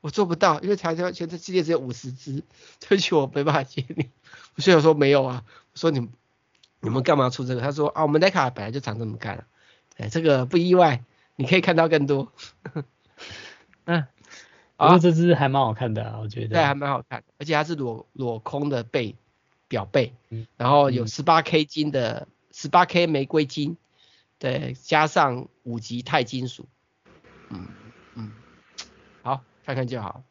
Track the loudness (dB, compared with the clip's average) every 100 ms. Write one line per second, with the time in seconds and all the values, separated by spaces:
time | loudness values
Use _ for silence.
0 | -6 -2 0 2 2 2 -2 -2 -2 -4
1 | -4 -6 -10 -10 -4 -2 0 -2 -2 -10
2 | -12 -14 -10 -12 -12 _ -20 _ 0 0
3 | 2 0 0 0 0 0 -2 -10 -8 -6
4 | -8 _ _ -20 -16 -2 6 6 6 4
5 | 4 4 2 -6 -12 -20 _ -2 -2 -2
6 | -6 -12 _ _ _ _ _ _ -4 -2
7 | 2 2 0 -2 -6 -4 -6 -4 -4 0
8 | 0 4 2 2 -2 -4 -10 -8 -8 -8
9 | -8 -8 -10 -12 -16 _ _ _ _ -12
10 | -6 0 2 2 2 0 4 6 6 2
11 | -8 _ _ -8 2 2 4 2 4 2
12 | 2 -2 -4 -14 -20 _ -14 -12 -14 _
13 | _ _ -20 -18 -20 -20 _ _ -4 -2
14 | -4 _ _ -20 -20 _ _ 2 6 8
15 | 6 4 4 4 2 2 0 -2 -4 -4
16 | -6 -10 -10 -8 -2 0 0 -2 -4 -6
17 | -8 -16 _ _ -2 -2 -2 -4 -6 -8
18 | -14 -8 -6 -6 -8 -6 -4 -4 -4 -4
19 | -4 -10 _ _ _ _ _ -8 0 0
20 | 0 -6 _ -12 -12 _ 2 4 4 2
21 | -4 -4 2 2 4 0 0 -4 -2 -2
22 | -4 -6 -12 _ _ -14 2 4 4 2
23 | 2 0 0 -2 -2 -4 -6 -6 _ _
24 | _ _ _ _ -4 -4 -6 -12 0 2
25 | 2 2 2 0 -12 _ -10 -10 -8 -10
26 | -2 -2 -2 -6 -8 -12 -20 _ _ _
27 | _ _ _ -20 -16 -16 -16 -20 -20 _
28 | _ -14 -14 -14 _ _ _ -20 -20 _
29 | _ _ -6 -6 _ _ -8 -6 -6 -6
30 | -10 -12 _